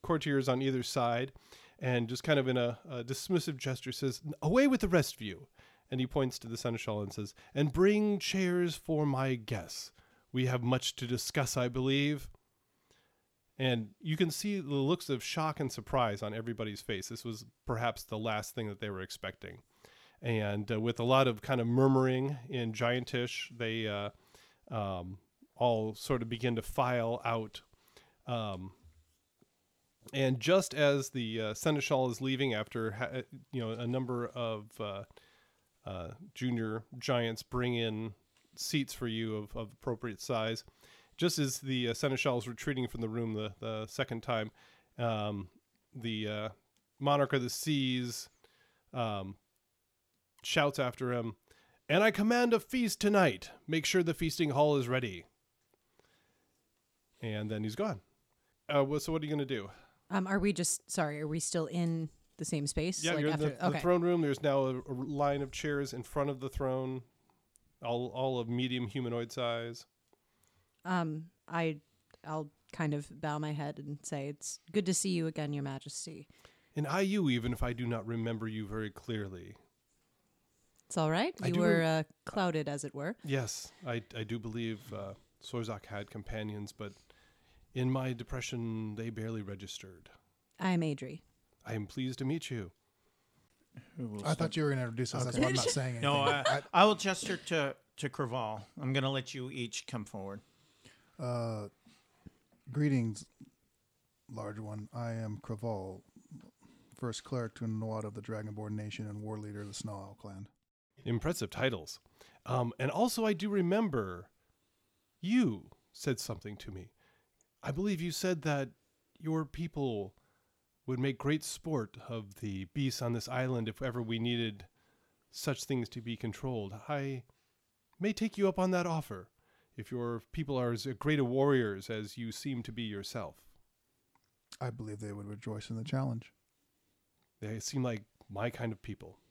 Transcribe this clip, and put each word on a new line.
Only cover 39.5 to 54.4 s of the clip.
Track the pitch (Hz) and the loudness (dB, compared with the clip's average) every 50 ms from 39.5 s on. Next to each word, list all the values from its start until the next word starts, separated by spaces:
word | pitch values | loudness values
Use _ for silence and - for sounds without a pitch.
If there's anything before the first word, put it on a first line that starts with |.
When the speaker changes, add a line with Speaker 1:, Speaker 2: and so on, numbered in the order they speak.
| - | -8
Speaker 1:
of | 117 113 101 - | -8 -8 -8 -12
appropriate | _ - 131 120 107 - 117 104 - | _ -4 -4 -4 -4 -4 -8 -8 -8
size, | - - 127 113 110 113 113 110 - - _ _ - - - - - _ _ | -4 -2 0 0 2 0 -2 -4 -6 -14 _ _ -20 -20 -20 -20 -20 _ _
just | - 165 175 - - | 0 0 2 2 2
as | 147 131 120 - | 0 0 -2 -4
the, | - 135 131 123 123 117 | -4 -2 0 0 2 0
uh, | 113 | 0
seneschal | - - 139 135 123 - 147 123 | 0 2 0 2 2 2 2 2
is | 120 107 | 2 -2
retreating | 123 117 - - 147 139 131 123 | -4 -10 -4 -4 -2 0 0 -2
from | 117 - 120 | -2 -2 -4
the | 117 110 | -4 -2
room | 110 120 117 113 110 | -2 -2 -2 -2 -2
the, | 104 107 107 95 _ | -2 -4 -4 -6 _
the | 110 113 110 107 110 | -6 -4 -4 -4 -6
second | 110 - - 131 - 120 113 | -6 -2 -2 -2 -2 -2 -6
time, | - - 120 110 107 107 _ - - - - _ _ _ _ - | -2 0 0 0 0 -2 _ -16 -20 -20 -20 _ _ _ _ 0
um, | 120 117 110 107 104 107 104 101 92 - _ _ _ _ _ _ _ _ _ | 0 2 2 2 0 -2 -2 -4 -6 -10 _ _ _ _ _ _ _ _ _
the, | 127 113 117 110 107 107 | -6 -4 -2 -2 0 0
uh, | 104 107 107 107 107 101 _ _ _ _ _ _ _ _ _ | -2 -2 -2 -4 -6 -8 _ _ _ _ _ _ _ _ _
monarch | 139 143 143 143 139 131 143 | 2 4 6 6 4 4 4
of | 135 | 0
the | 123 123 | 2 0
seas, | - - - 156 151 139 135 127 127 127 123 120 117 - - - _ _ - _ _ _ _ _ _ _ _ _ - | -4 -4 0 2 2 4 4 2 2 0 -2 -4 -6 -8 -10 -12 _ _ -20 _ _ _ _ _ _ _ _ _ -4
um, | 131 117 110 104 98 95 95 95 _ _ _ _ _ _ _ _ _ _ _ _ _ _ _ _ _ _ _ _ _ - | -2 -2 0 -2 -4 -4 -6 -10 _ _ _ _ _ _ _ _ _ _ _ _ _ _ _ _ _ _ _ _ _ -6
shouts | - - 165 147 147 135 - | 0 2 2 2 2 2 0
after | 135 123 117 - 131 123 123 | -2 -2 -2 -4 -4 -2 -2
him, | 120 113 113 104 _ _ _ - _ _ _ _ _ _ | -2 -2 -4 -8 _ _ _ -20 _ _ _ _ _ _
"And | - 147 180 214 | 2 4 6 6
I | 220 | 4
command | - - 208 220 240 240 247 240 | 4 4 4 4 6 6 6 6
a | 226 208 | 4 2
feast | - - - 254 240 208 - - | 2 0 2 2 2 2 2 2
tonight. | - 202 208 202 185 143 98 92 - - - - _ | 4 6 8 8 8 8 4 0 -8 -14 -18 -14 _
Make | - 156 160 143 | 0 0 2 2
sure | - - 185 | 4 4 4
the | 175 170 160 | 4 4 2
feasting | - 170 160 - - | 2 0 0 2 2